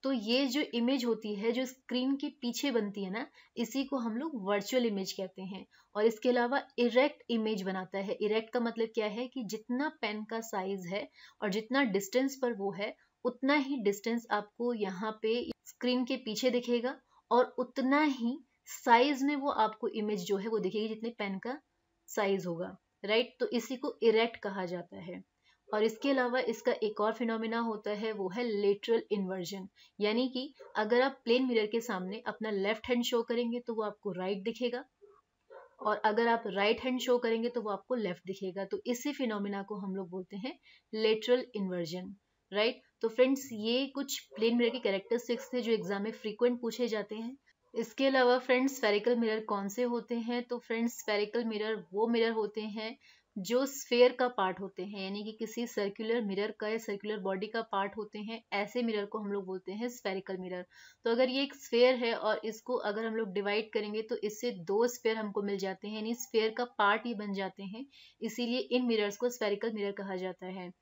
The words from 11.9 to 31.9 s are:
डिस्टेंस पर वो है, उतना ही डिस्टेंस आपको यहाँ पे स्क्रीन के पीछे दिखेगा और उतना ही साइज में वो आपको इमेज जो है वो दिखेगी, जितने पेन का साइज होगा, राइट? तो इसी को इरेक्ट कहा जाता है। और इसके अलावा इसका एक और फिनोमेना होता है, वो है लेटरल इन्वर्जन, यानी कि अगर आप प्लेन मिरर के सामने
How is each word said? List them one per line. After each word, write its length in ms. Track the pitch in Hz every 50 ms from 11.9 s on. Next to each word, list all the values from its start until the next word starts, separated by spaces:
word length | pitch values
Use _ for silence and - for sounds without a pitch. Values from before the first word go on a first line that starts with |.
डिस्टेंस 460 | 185 196 196 - - 247 269 269 - -
पर 100 | - 240
वो 200 | 233 196 196 196
है, 220 | 175 175 202 233 - _ _ _ _ _ _
उतना 300 | 247 240 - - 262 285
ही 200 | 302 269 269 285 269
डिस्टेंस 440 | 202 202 202 202 - 233 233 233 233 -
आपको 420 | - 208 208 - _ _ 233 240 247
यहाँ 440 | 220 208 190 190 175 220 220 220 214
पे 120 | - 220 226 247 240 - - _ _
स्क्रीन 380 | - - _ - 247 254 247 254
के 120 | 240 269
पीछे 340 | 240 - 220 214 208 - 254
दिखेगा 460 | 240 247 240 240 240 240 226 254 294 - _ _ _ _ _ _
और 240 | 220 240 247 247 - -
उतना 440 | 254 247 - - 254 254 269 294
ही 360 | 311 302 262 240 233 233 262 330 - _ _ _ _
साइज 560 | - - - - 247 233 233 254 294 294 247
में 120 | 269 285 294
वो 140 | 277 269 285 - -
आपको 280 | 220 214 214 - - 214
इमेज 380 | - 226 208 208 214 190 175
जो 100 | - 202
है 120 | 190 190 226
वो 100 | 220 214
दिखेगी, 300 | 180 190 196 214 214 220
जितने 220 | 220 220 220 233 233 -
पेन 200 | 208 196 196 190
का 220 | - 233 262 302 _ _ _ _ _ _ _ _ _ -
साइज 380 | - - 208 196 196 190 170
होगा, 300 | 180 170 165 185 190 190 - _ _ _ _ -
राइट? 320 | 196 214 226 247 247 - _
तो 80 | - -
इसी 280 | - 240 226 - 262
को 220 | 247 277 294 - -
इरेक्ट 340 | - 233 214 220 226 233 233 -
कहा 220 | - 208 190 202 185
जाता 340 | 175 180 175 - _ - 196
है। 220 | 175 175 - - 190 _ _ _ _ _ _ _ _ -
और 140 | - 214
इसके 280 | 214 226 226 - - 277
अलावा 280 | 277 262 247 240 240 254 - 208
इसका 220 | 226 - - 262 - -
एक 180 | 214 208 214 -
और 120 | 208 220
फिनोमेना 460 | 214 220 240 226 226 220 226 226 226 233
होता 320 | 233 233 214 208 - 208
है, 220 | 208 202 220 220
वो 160 | 220 196 196 185
है 160 | 180 233 240
लेटरल 580 | 233 214 202 208 202 202 202 - - 226 226 220 _
इन्वर्जन, 580 | 214 208 196 180 190 190 180 165 196 196 190 196 _ _ - - _ -
यानी 300 | 202 208 220 233 254 254
कि 140 | 262 254 262 302 - _ - - -
अगर 240 | - 214 208 240 240
आप 200 | 254 269 269 - _
प्लेन 220 | 226 233 254 269
मिरर 200 | 254 240 226 208
के 140 | 214 214 233
सामने 420 | 226 -